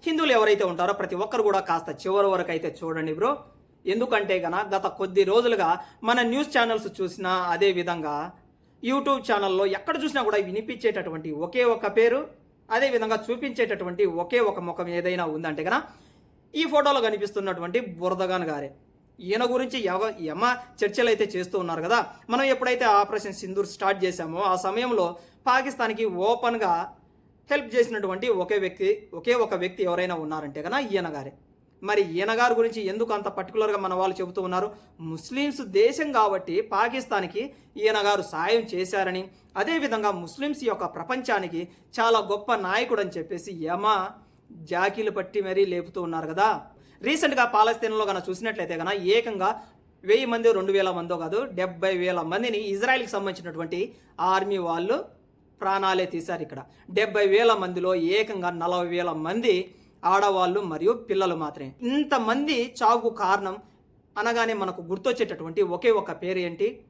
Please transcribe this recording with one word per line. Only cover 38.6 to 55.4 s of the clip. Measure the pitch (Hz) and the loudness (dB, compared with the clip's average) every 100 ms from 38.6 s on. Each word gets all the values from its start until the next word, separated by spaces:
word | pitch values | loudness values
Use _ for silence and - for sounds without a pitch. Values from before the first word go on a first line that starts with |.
| 226 | 0
చేశారని, | 180 185 202 190 185 190 - _ - | -4 -2 0 0 -2 -8 -16 _ -4
అదేవిధంగా | 214 330 285 226 208 185 | -2 0 0 0 0 -2
ముస్లిమ్స్ | 170 - 285 294 247 | -6 -6 -6 -2 -2
యొక్క | 202 175 - | -2 -4 -6
ప్రపంచానికి | 170 254 262 214 185 165 175 - _ - | -6 -4 0 -2 -2 -6 -8 -12 _ 0
చాలా | 226 226 214 | 4 4 2
గొప్ప | 202 208 226 185 | -4 0 -2 0
నాయకుడు | 202 240 233 196 | 0 0 0 -2
అని | 175 | -4
చెప్పేసి | 156 175 202 180 160 | -8 -8 -10 -8 -4
యమ | 180 190 196 190 - _ _ _ - 160 | -2 2 2 0 -10 _ _ _ -20 -6
జాకీలు | 175 190 202 214 202 | 0 0 0 -4 -4
పట్టి | 185 214 190 | -4 -4 -2
మరీ | 190 196 175 | 2 2 0
లేపుతూ | 175 - 170 | -6 -8 -6
ఉన్నారు | 165 156 | -4 -6
కదా. | 165 214 175 - - _ - 226 | 2 2 2 -6 -20 _ -8 -2
రీసెంట్గా | 302 311 269 233 | 2 2 2 2
పాలస్తీనాలో | 220 220 226 226 214 208 | 6 4 4 -2 0 0
కనుక | 190 180 | -2 -4
చూసినట్లయితే | 185 226 214 170 165 | -6 -4 -4 -4 -4
కనుక | 165 202 180 220 | -2 -2 2 2
ఏకంగా | 233 208 185 226 - _ _ _ 185 | 2 0 0 -2 -8 _ _ _ 4
వెయ్యి | 226 262 | 4 4
మంది, | 233 233 220 | 2 4 4
రెండు | 190 196 | 2 2
వేల | 190 175 | 2 0
మందో | 170 175 | -4 -4
కాదు, | 160 202 262 180 | -2 -4 -4 -4
డెబ్బై | 185 175 190 185 | -4 -2 -2 0
వేల | 180 180 160 | 0 -2 -2
మందిని | 185 240 214 214 | -2 -2 -2 -2
ఇజ్రాయెల్కి | 196 240 262 233 | -2 2 2 0
సంబంధించినటువంటి | 208 196 180 170 160 165 175 208 - _ - 175 | -4 -4 -8 -10 -8 -6 -4 -6 -8 _ -2 2
ఆర్మీ | 190 202 196 175 | 2 2 -2 0
వాళ్ళు | 165 180 269 427 _ _ _ | -2 0 -2 -4 _ _ _